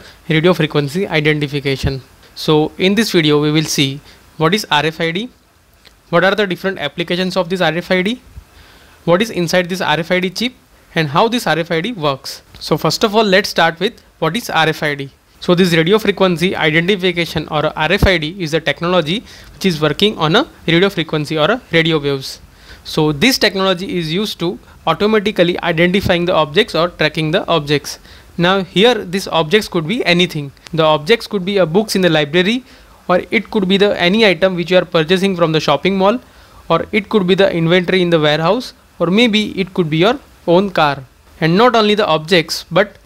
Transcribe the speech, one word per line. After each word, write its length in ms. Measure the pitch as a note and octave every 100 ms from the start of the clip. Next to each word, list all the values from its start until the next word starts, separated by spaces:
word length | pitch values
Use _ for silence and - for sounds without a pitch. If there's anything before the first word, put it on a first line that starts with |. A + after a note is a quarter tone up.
| - - -
radio 240 | D#3+ E3+
frequency 560 | F3 D#3 D3+ C#3+ E3+ G3
identification. 920 | D#3 D3+ D3+ D3 C#3+ C3+ C3+ D3 C3+ - _ -
So 360 | - - D3+ D#3 -
in 200 | F3+ G#3
this 140 | G#3+
video, 300 | F3+ D3+ D3
we 100 | D3+
will 140 | D#3
see 380 | D3+ - C3+ C#3 - - _ -
what 160 | D#3
is 140 | G#3 -
R 140 | D3
F 160 | D#3 D#3+
I 100 | E3
D, 180 | F3 B3 _ _ _ _ _ - _ -
what 120 | E3+
are 120 | F#3
the 120 | G3+ G3+
different 320 | F3 F#3+ F#3+
applications 560 | D3 - E3+ F3+ F#3
of 140 | F#3+ E3+
this 140 | F#3
R 100 | E3
F 180 | D#3+ F3
I 120 | F#3
D, 180 | F#3 B3+ - - - - - - - - -
what 160 | F3+
is 80 | A3+
inside 400 | F3 E3 F3+ F3
this 100 | F3+
R 180 | E3+ D3+
F 120 | E3+
I 100 | F#3
D 80 | F#3
chip, 240 | F#3 A#3 - _ _ _
and 140 | E3+ D3+
how 200 | D#3 A3+
this 180 | A#3+ F#3+
R 120 | D#3
F 120 | E3
I 100 | E3
D 120 | G3+
works. 500 | A3 D3 C3+ - - - -
So 160 | - D#3+
first 280 | D#3+ -
of 120 | A3+ G#3
all, 80 |
let's 240 | G#3+ F#3 G3+
start 320 | - E3 E3
with 220 | G3+ - _ -
what 180 | D#3+ G#3
is 140 | -
R 180 | E3 D#3
F 140 | D#3
I 120 | D#3 C#3+
D. 120 | C#3 _ _ _
So 140 | -
this 180 | F3 F#3+
radio 260 | E3 E3 G#3+
frequency 560 | G#3 F#3 F#3+ E3 F3+
identification 920 | - D#3 D#3 F3 G#3 F#3 F3 E3+ E3 D3+
or 220 | D#3 D3+
R 160 | - D#3
F 160 | G3+ G#3
I 120 | F3
D 180 | D3+ G3
is 140 | D#3+
a 80 | D#3
technology 640 | C#3+ C#3+ E3+ F3+ D3 G3+ - - -
which 100 | -
is 160 | F#3+ D#3
working 380 | D3+ D3 G#3 -
on 180 | D#3 G3
a 100 | E4 - -
radio 240 | E3+ G3
frequency 480 | F#3+ D#3+ D#3 C#3+ D#3
or 120 | D#3
a 120 | A#3+ -
radio 260 | E3 E3 D#3+
waves. 420 | C#3+ C#3 C3+ - - - - -
So 280 | - - D3+
this 240 | C#3+ A3+ -
technology 640 | G#3 F#3+ F#3+ F3+ G3 F#3
is 120 | D#3
used 280 | F3 G#3+ -
to 200 | F3 A#3 - - -
automatically 760 | D#3+ G#3 A3 F#3+ - F3 F#3
identifying 640 | E3+ E3 F3+ F#3+ - F3
the 80 | F3
objects 420 | F3 D3+ D#3 A#3
or 140 | D#3+ F3
tracking 440 | - D3+ D#3+ D#3
the 140 | F#3 -
objects. 520 | E3 C#3+ C#3+ - - - - - -
Now 240 | F3 G3
here 420 | F#3 F3 A#3 A3+
these 240 | F#3+ F#3 -
objects 400 | D#3+ D#3 G#3 G#3+
could 180 | F3 D#3
be 160 | A#3+ F3
anything. 460 | F3 F3+ D#3+ C#3 - -
The 120 | D#3+
objects 420 | D#3 D3+ D3+ A#3 -
could 180 | G#3
be 140 | F3+ G3
a 80 | E3+
books 300 | F3+ A3 G3
in 40 |
the 80 | F3+
library, 560 | D#3 D3+ F3 F#3 B3 - - - - -
or 140 | F#3 -
it 200 | A3+ -
could 180 | A3 F#3
be 80 | G3
the 240 | G3+ -
any 240 | F3 G#3+
item 300 | G#3+ E3 F#3+
which 160 | F3 E3+
you 80 | F3+
are 80 | F3
purchasing 500 | E3+ D#3 F#3 G3 F3
from 160 | E3
the 80 | D#3
shopping 380 | - C#3+ F3+ G3
mall, 200 | F#3+ B3 - - - - -
or 160 | E3 -
it 200 | G#3+ G3+
could 160 | A3 F3+
be 80 |
the 180 | F#3 G3
inventory 460 | E3+ E3 F3+ F3 F#3+
in 80 | F3
the 120 | E3
warehouse, 520 | D3+ D3+ E3 A#3 - - _ -
or 100 | E3+
maybe 420 | G3 A#3+ G#3+ G#3 -
it 140 | F#3
could 160 | - E3
be 80 | D#3
your 200 | G3 C#4 - - -
own 240 | F3 G3+
car. 340 | F#3 D3+ C#3 B2+ _ _ -
And 160 | D#3+ F3+
not 180 | B3 A3+
only 180 | G#3
the 120 | G#3 G3
objects, 580 | D#3 D#3 F3+ D#3 - -
but 260 | E3 G3+ -